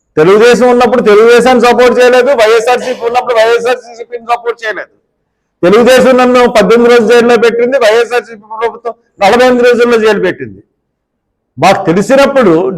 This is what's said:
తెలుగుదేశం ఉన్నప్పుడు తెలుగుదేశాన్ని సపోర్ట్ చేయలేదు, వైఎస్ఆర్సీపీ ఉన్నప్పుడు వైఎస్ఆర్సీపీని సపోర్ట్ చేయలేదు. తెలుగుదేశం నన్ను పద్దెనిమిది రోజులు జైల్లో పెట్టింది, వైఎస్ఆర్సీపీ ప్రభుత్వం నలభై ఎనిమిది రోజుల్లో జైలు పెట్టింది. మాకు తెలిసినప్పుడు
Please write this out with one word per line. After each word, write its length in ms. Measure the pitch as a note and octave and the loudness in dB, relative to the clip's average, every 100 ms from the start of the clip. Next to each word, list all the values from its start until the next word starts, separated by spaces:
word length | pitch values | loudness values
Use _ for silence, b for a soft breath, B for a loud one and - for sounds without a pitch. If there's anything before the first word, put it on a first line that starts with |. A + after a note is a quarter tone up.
| _ - | _ -2
తెలుగుదేశం 500 | D#3+ G#3 A#3 A#3+ B3 | 2 4 4 2 2
ఉన్నప్పుడు 280 | A#3+ B3 B3 G#3 | 0 0 0 2
తెలుగుదేశాన్ని 540 | G#3 A3+ A#3+ B3 B3+ A#3+ | 2 4 2 2 2 2
సపోర్ట్ 280 | A3+ B3 A#3+ | 2 0 2
చేయలేదు, 320 | B3 B3+ B3 C#4 | 2 2 0 0
వైఎస్ఆర్సీపీ 640 | G#3+ A3+ A3+ A#3+ B3 A3+ A3+ | 0 0 0 -4 -4 -8 -6
ఉన్నప్పుడు 260 | A#3+ B3 A#3 | -4 -4 -2
వైఎస్ఆర్సీపీని 880 | A3+ A#3 A#3 B3 A#3+ A#3 A#3 A#3+ A3+ | 0 0 -4 -6 -10 -20 -18 -14 -8
సపోర్ట్ 260 | A#3+ A#3 A3+ | -8 -6 -10
చేయలేదు. 300 | A3+ F#3 C3+ _ _ _ _ _ _ - | -10 -10 -14 _ _ _ _ _ _ -4
తెలుగుదేశం 500 | E3+ G#3 A#3+ B3+ B3+ B3 | 0 2 2 2 2 2
నన్ను 180 | B3 B3 A#3+ A#3 | 2 2 0 0
పద్దెనిమిది 340 | G3 A#3 A#3+ | 0 2 2
రోజులు 180 | A#3+ G#3+ | 2 2
జైల్లో 240 | A#3+ A#3 A#3 | 2 2 2
పెట్టింది, 320 | A#3 A#3 A#3+ C4+ | 0 -2 -2 0
వైఎస్ఆర్సీపీ 600 | A3+ A3+ A3+ A#3+ A3+ A3+ G#3 A3 | 0 0 -2 -6 -8 -18 -18 -10
ప్రభుత్వం 320 | A3+ A3 A#3+ - _ - | -10 -8 -14 -14 _ -4
నలభై 220 | G3 A#3+ B3+ | -2 0 0
ఎనిమిది 180 | B3 B3 | 2 0
రోజుల్లో 300 | A#3+ A#3+ A#3 | 0 0 0
జైలు 180 | A3 G#3 F3+ | 0 -2 -4
పెట్టింది. 360 | - B2 G2 _ _ _ _ _ _ _ _ _ - | -8 -12 -18 _ _ _ _ _ _ _ _ _ -4
మాకు 160 | C#3+ - - | -2 -2 -2
తెలిసినప్పుడు 640 | F3 G3+ C4+ C#4 C4+ G#3+ E3 F#3+ | -4 -2 0 0 0 0 0 -2